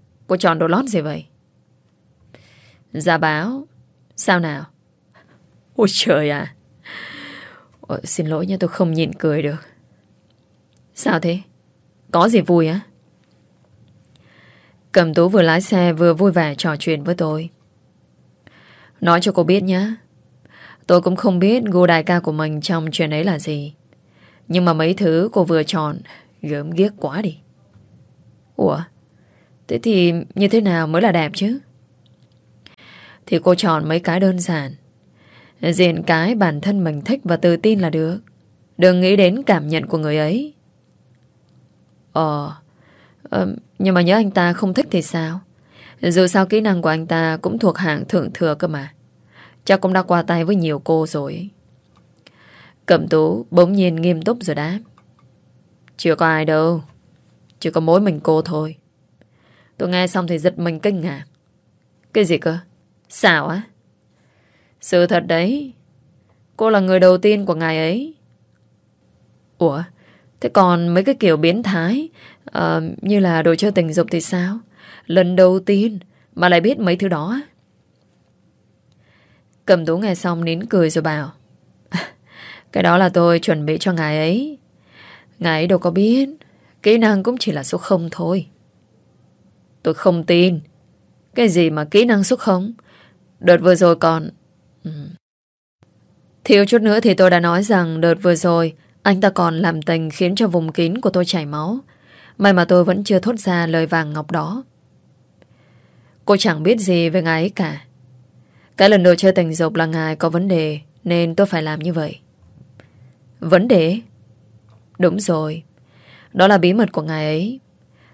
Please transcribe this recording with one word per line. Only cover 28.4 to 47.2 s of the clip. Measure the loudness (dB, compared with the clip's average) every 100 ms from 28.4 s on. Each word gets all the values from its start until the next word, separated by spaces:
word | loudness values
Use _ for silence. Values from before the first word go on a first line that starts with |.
| _ -2
Ủa? | -2 -2 -8 _ _ _ _ _ _ _ -8
Thế | -6
thì | 0 2 2 0 -6 -2
như | 2
thế | 2
nào | 2 0 0
mới | 2
là | 2
đẹp | 2 -2 -4
chứ? | -4 -6 -12 _ _ _ _ _ _ _ _ _ -20 _ -20 -20 -20 -18 -4
Thì | 0
cô | 2 2
chọn | 2 0 -2
mấy | -4
cái | -2 0
đơn | 0 0
giản. | -2 -4 -6 -14 _ _ _ _ _ -20 _ _
Diện | -2 2 2 0
cái | 0 0 0 0
bản | 0 -2
thân | -4 -2
mình | -2 -4
thích | -4 -4
và | -2 0
tự | 0 2
tin | 0 0
là | 0
được. | -2 -4 -6 -12 _ _ _ _ 2
Đừng | 4 4
nghĩ | 4 4
đến | 4 2
cảm | 0 0 0
nhận | -4 -4
của | -4
người | -2 -2
ấy. | -2 -4 -6 -14 _ _ _ _ _ _ _ _ _ _ _ _ _ _ _
Ờ, | -4 -2 -4 -8 -14 _ _ _ _ _ _
ờ, | -6 -4 -2 -6 -12 -4
nhưng | 0 2
mà |
nhớ | 4 2
anh | 2
ta | 0 0
không | 0 -2
thích | -2 -2
thì | -2
sao? | -2 -4 -6 -10 -14 _ _ _ -20 -6
Dù | 0 2 4
sao | 2 2
kỹ | 0
năng | 0 0
của | 0
anh | -2 -2
ta | -2